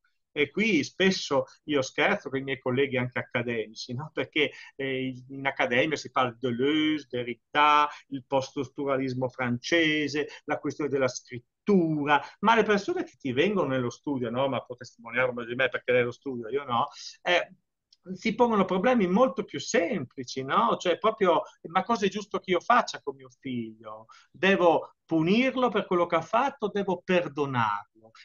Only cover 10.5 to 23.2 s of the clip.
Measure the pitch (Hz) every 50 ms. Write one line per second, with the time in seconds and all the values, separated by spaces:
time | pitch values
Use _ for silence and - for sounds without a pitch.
10.5 | 147 - - 147 139 - 151 135 135 139 131 127 - - - - 127 120 - _
11.5 | _ _ _ - 202 185 165 160 156 147 143 147 147 139 - - - _ 202 220
12.5 | 233 226 208 214 208 196 - - 359 359 - - - _ - 135 120 131 170 202
13.5 | 208 185 151 135 131 131 123 117 - - - 156 139 123 120 113 117 127 139 135
14.5 | 127 113 - - 123 - 123 - - - 117 113 117 127 131 123 120 120 117 117
15.5 | 123 127 131 120 - - - - 123 127 120 123 113 - - 139 127 120 117 110
16.5 | 127 143 143 127 120 120 139 147 - - - - - - - 180 175 170 - -
17.5 | - _ _ _ _ _ _ _ _ _ - 175 185 185 - 220 220 - 247 233
18.5 | 220 202 180 - 180 190 185 254 254 233 185 175 185 226 262 254 - 214 190 -
19.5 | - 135 - - - 262 339 311 226 165 131 - _ 139 123 - - 135 131 135
20.5 | 160 196 233 226 185 - - 180 160 - - 220 - - 196 180 160 147 - -
21.5 | - _ - 160 175 190 190 - 233 185 202 190 190 214 202 - - 180 - -
22.5 | 180 170 - - 240 240 - - - 131 - 143 135 135